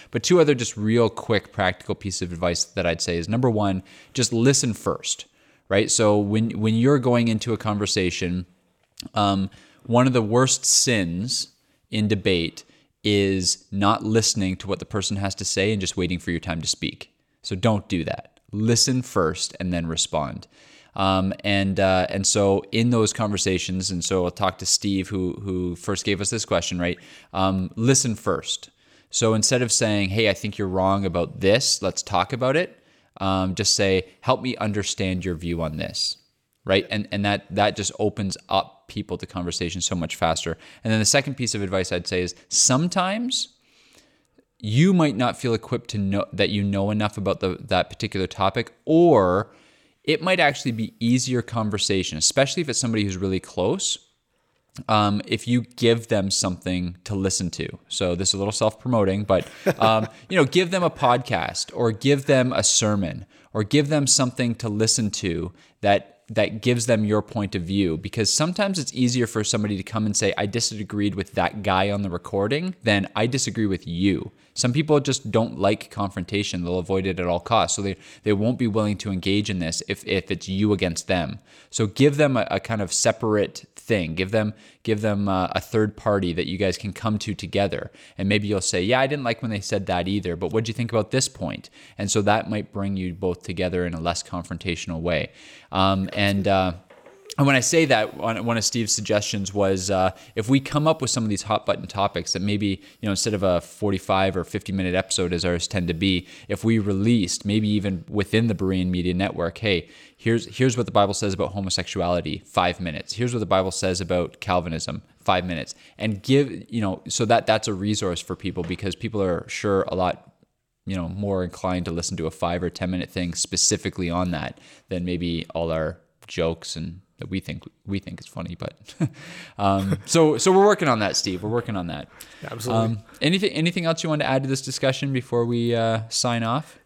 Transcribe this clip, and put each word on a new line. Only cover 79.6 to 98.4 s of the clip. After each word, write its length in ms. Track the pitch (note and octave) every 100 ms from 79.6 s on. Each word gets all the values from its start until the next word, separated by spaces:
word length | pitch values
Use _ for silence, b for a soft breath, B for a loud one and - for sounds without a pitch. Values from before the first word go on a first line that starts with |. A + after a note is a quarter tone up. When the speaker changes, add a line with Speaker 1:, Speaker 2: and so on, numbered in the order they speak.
| D#2+ - -
Speaker 1:
if, 160 | G2+ -
if 240 | F#2+ -
it's 180 | E2+ -
you 240 | F#2+ G#2
against 360 | G2 F2+ E2 -
them. 320 | F#2 E2+ - b b b
So 160 | - A2
give 280 | - C#3+ C#3+
them 200 | D3 B2+
a, 80 | -
a 80 | G2
kind 200 | - A2+
of 100 | F#2+
separate 720 | - A#2 A2 A2+ G#2+ G2 - - -
thing. 380 | - G#2+ D#2+
Give 160 | D#2+ F#2
them, 240 | A2 G#2+ G#2+ b b
give 160 | - G#2+
them, 260 | A2 G2+ G2+
uh, 200 | F#2 F2+
a 80 | -
third 340 | - A2+ G#2+ G#2+
party 360 | A2+ G2+ F#2
that 120 | E2+ E2+
you 100 | F2+
guys 220 | F#2+ F2+
can 140 | G2+
come 260 | - A2+ G#2+
to 160 | -
together. 560 | G2 F2+ G2 G2 - - B B B
And 120 | G2
maybe 160 | G#2 G2+
you'll 120 | G2+
say, 200 | - F2+
"Yeah, 180 | F#2+ B2+
I 60 | C3+
didn't 160 | D3
like 180 | B2 A2+
when 80 | A#2+
they 100 | G#2
said 240 | - G#2 F#2+
that 220 | F2+ F2+
either, 280 | G2+ F#2 E2+
but 160 | F2+
what'd 140 | A2 A2+
you 60 |
think 160 | A2+ A#2
about 200 | A2+ G#2
this 180 | C3 -
point?" 400 | - E2+ G1+ - B B B
And 120 | G2+
so 120 | A2
that 260 | G2+ G#2+ -
might 240 | G#2+ G2+
bring 240 | G2+ G2 G2
you 160 | F#2
both 300 | F2 F#2+ F2
together 420 | - F2 F2+ F2+
in 80 | F2
a 80 | E2+
less 220 | E2+ E2+
confrontational 800 | - F2 E2+ F2 G2 E2+ - E2
way. 300 | E2+ D#2+ D2+ B B B B
Um, 360 | F#2+ F#2+ F#2+ F#2+
and, 340 | - G2+ G2 F2+
uh, 280 | F#2+ F#2 F2 - - - - - -
and 120 | C#3
when 80 | C3+
I 40 |
say 240 | A#2 E3 D#3
that, 300 | A#2 G#2+ -
one, 280 | A#2 A2